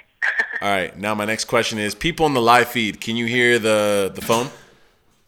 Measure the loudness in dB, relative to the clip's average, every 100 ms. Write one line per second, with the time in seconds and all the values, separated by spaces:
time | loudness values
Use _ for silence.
0 | -20 _ -4 -2 -4 -4 -2 -2 -2 -6
1 | -6 -4 -4 -4 0 0 0 -2 -4 -4
2 | -4 0 0 2 4 6 4 0 -2 -4
3 | -6 -4 -2 2 4 4 2 2 2 0
4 | -2 -4 -2 0 -2 -8 -20 _ _ _
5 | _ _